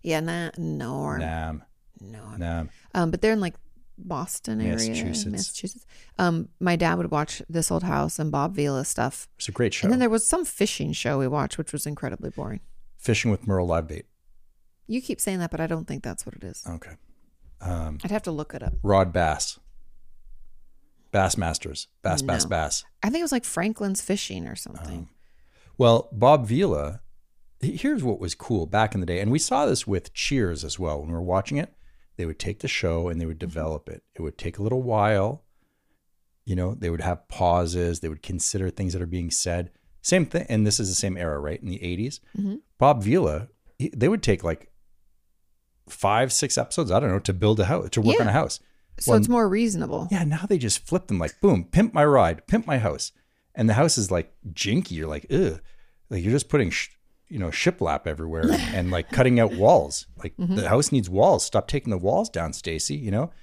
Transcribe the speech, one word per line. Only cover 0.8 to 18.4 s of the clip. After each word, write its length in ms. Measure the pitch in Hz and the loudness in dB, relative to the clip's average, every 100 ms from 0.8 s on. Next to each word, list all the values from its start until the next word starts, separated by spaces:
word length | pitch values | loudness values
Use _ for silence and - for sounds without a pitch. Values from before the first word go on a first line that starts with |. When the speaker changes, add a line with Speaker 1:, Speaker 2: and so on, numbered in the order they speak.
| 123 139 147 147 | -6 -6 -6 -4
Speaker 2:
Nam. 440 | 82 80 80 76 - _ _ - | -4 -4 -6 -8 -12 _ _ -20
Speaker 1:
Norm. 400 | 98 110 104 107 | -20 -18 -16 -8
Speaker 2:
Nam. 300 | 85 85 78 - - | -4 -4 -6 -12 -8
Speaker 1:
Um, 180 | - 165 | -2 0
but 100 | 180 | 2
they're 120 | 220 | 2
in, 60 | 220 | 2
like, 140 | 180 - - - - - | -2 -6 -18 -20 -20 -18
Boston 640 | 185 160 165 - - 220 | -8 -8 -6 -8 -6 -4
area, 140 | 220 226 226 | -2 -2 -2
Speaker 2:
Massachusetts. 360 | 233 226 - - | -4 -4 -4 -6
Speaker 1:
Massachusetts. 540 | - 196 - - - - - - - | -6 -8 -8 -10 -12 -20 -20 -18 -2
Um, 300 | 175 165 - - | 0 0 -6 -4
my 160 | 180 170 | 0 2
dad 200 | 170 170 | 2 0
would 140 | 170 | -2
watch 300 | 151 151 - - | -2 -2 -8 -6
This 220 | 165 160 | -4 0
Old 120 | 170 | 0
House 360 | 180 143 143 - | 0 0 -2 -2
and 120 | 156 | -2
Bob 220 | 147 151 196 | -2 -2 0
Vila 300 | 143 135 139 | -2 -2 -4
stuff. 420 | - 127 - - - | -2 -4 -4 -14 -12
Speaker 2:
It's 100 | - | -10
a 40 | |
great 220 | 101 120 | 0 0
show. 120 | - 190 | 0 2
Speaker 1:
And 60 | |
then 80 | 254 | 2
there 100 | 240 | 4
was 160 | 226 - | 2 2
some 180 | 339 330 | 0 -2
fishing 480 | - 214 - 151 | -2 -2 0 -4
show 240 | 151 - 139 | -2 -2 0
we 80 | 131 | 0
watched, 300 | 147 - - | -2 -2 -6
which 160 | 156 | -8
was 120 | 147 147 | -8 -8
incredibly 440 | 143 131 - - | -6 -8 -8 -10
boring. 300 | - 104 - - - - - | -8 -8 -10 -12 -18 -18 -8
Speaker 2:
Fishing 340 | - 110 120 | -2 0 2
with 160 | 101 - | 0 0
Merle 200 | 95 87 | 0 2
Livebait. 360 | 82 80 78 - _ _ - - _ _ _ - | 0 -2 -10 -14 _ _ -20 -20 _ _ _ -8
Speaker 1:
You 140 | 233 | -6
keep 180 | - 196 | -4 -4
saying 200 | - 190 | -2 -2
that, 120 | 175 | -4
but 80 | 160 | -4
I 80 | 160 | -4
don't 180 | 165 - | -4 -6
think 160 | 175 | -8
that's 220 | 123 85 - | -8 -10 -12
what 100 | - | -14
it 80 | |
is. 200 | 92 - - | -14 -14 -12
Speaker 2:
Okay. 240 | 82 - 82 - - _ _ - - | -12 -14 -20 -20 -20 _ _ -20 -12
Um, 360 | 90 87 80 76 | -6 -4 -4 -6
Speaker 1:
I'd 80 | 180 | -4
have 120 | 208 | -4
to 80 | 185 | -4
look 220 | 151 | -6